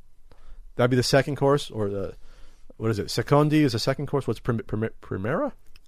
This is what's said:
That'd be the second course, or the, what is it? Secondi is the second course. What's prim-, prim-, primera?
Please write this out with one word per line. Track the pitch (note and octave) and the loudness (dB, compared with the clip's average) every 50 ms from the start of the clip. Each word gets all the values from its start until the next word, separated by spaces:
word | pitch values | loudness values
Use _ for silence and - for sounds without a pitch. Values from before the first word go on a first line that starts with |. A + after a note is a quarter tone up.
| - - - - - - - - - - - - - - - | -20 -20 -20 -20 -20 -20 -18 -16 -14 -14 -14 -14 -14 -8 -2
That'd | - A#2+ B2 | 2 2 4
be | B2+ | 4
the | B2 A#2 | 2 2
second | - - C#3 C3 D#3 C#3+ | 4 4 2 4 2 0
course, | B2+ C#3+ C#3 C#3+ C#3+ - - | 0 2 4 4 2 0 -2
or | - A2 G#2+ G2 | -6 -4 -4 -2
the, | G2+ G2 F#2+ E2+ - - - - - - - - - - - - - - | -2 -4 -6 -6 -8 -10 -14 -16 -16 -16 -16 -16 -16 -16 -18 -18 -10 -4
what | A2 A2+ | -2 0
is | A2+ G2 | 0 0
it? | F2+ - | -2 -4
Secondi | - - G#2+ - C#3+ C#3+ D3+ D3+ D3 D#3 D3+ | -2 -2 2 4 6 6 6 6 6 4 4
is | C3+ A2 | 4 2
the | A2 | 0
second | - C#3+ C3+ - D3 | 0 -2 -2 -2 -2
course. | B2+ - C#3 - | -2 -2 -2 -2
What's | - A2+ - | -2 -4 -4
prim-, | - - A#2 A2+ - | -2 -2 -2 -2 -2
prim-, | - - G#2+ A2 G#2+ - - - | -4 -4 -2 -2 -4 -4 -8 -10
primera? | - - G2 F#2+ A2 D3 G3 D4 C4 - - - - - - - | -8 -6 -4 -4 -2 -2 -2 -2 -4 -6 -10 -16 -18 -18 -18 -16